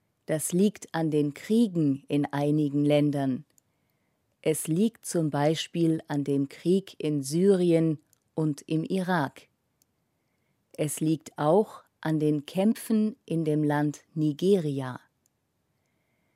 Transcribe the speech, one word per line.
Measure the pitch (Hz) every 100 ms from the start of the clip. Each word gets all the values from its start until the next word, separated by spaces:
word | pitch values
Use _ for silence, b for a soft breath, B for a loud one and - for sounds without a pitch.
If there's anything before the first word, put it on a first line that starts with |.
| _ _ -
das | 156 -
liegt | 175 208 - -
an | 165 160
den | 147 147
Kriegen | 139 - 220 233 170 147 135 -
in | 147 143
einigen | 143 147 151 147 143
Ländern. | 147 147 147 143 135 127 - _ _ _ _ _ _ _ _ _
Es | - 156 -
liegt | 160 220 -
zum | - 175 156
Beispiel | 143 147 160 - 175 165 160 -
an | 147
dem | 143 139 139
Krieg | - 170 190 190 -
in | 156 147
Syrien | 135 165 196 190 175 165 160 151 _ _ _
und | - 156 143
im | - 156
Irak. | 165 190 180 175 135 - _ _ _ _ _ _ _ _ _ _ _ _ _
Es | - 151 -
liegt | 156 156 - -
auch | 151 185 208 - _ _
an | 160 156
den | 151 147 -
Kämpfen | 185 208 - - 220 214 - -
in | 165
dem | 156 151
Land | 147 147 147 143 _
Nigeria. | 160 151 143 180 196 151 139 131 123 _ _ _ _ _ _ _ _ _ _ _ _ _